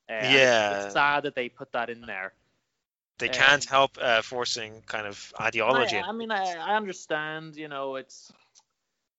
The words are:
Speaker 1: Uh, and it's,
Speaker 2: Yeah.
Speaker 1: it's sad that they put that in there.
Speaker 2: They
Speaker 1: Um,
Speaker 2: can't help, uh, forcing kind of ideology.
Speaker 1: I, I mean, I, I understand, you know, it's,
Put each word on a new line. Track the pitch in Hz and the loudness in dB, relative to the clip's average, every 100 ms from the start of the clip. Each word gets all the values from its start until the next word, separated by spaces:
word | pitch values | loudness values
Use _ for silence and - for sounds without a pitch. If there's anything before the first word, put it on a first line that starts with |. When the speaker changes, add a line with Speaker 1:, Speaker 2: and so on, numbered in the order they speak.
| - | -8
Speaker 1:
Uh, | |
and | 110 107 | -4 4
it's, | |
Speaker 2:
Yeah. | 135 127 113 104 101 101 | 6 6 6 2 -2 -2
Speaker 1:
it's | |
sad | 120 143 143 | 0 2 2
that | 143 131 | -2 -6
they | 120 | -8
put | - 139 | -10 -8
that | 123 120 | -6 -6
in | 117 | -8
there. | 117 98 95 _ _ _ _ _ _ _ _ - | -10 -10 -10 _ _ _ _ _ _ _ _ -6
Speaker 2:
They | 120 | -2
Speaker 1:
Um, | 127 | 4
Speaker 2:
can't | 135 143 - | 6 6 4
help, | 135 139 - | 2 2 2
uh, | 135 113 | 2 2
forcing | - 123 120 120 110 110 | 2 -6 -4 -6 -8 -14
kind | - 110 104 | -10 -8 -8
of | 104 - - | -12 -16 -4
ideology. | 110 113 110 131 123 104 | -2 2 2 4 2 0
Speaker 1:
I, | 196 | -4
I | |
mean, | 226 226 | -6 -4
I, | 202 190 170 | -4 -4 -4
I | 170 214 | -2 -2
understand, | 202 175 - 156 151 156 160 151 | -2 -10 -6 -4 -4 -8 -12 -12
you | 151 | -10
know, | 139 135 131 | -8 -6 -8
it's, | 131 - - - _ _ _ _ _ _ _ | -12 -20 -20 -20 _ _ _ _ _ _ _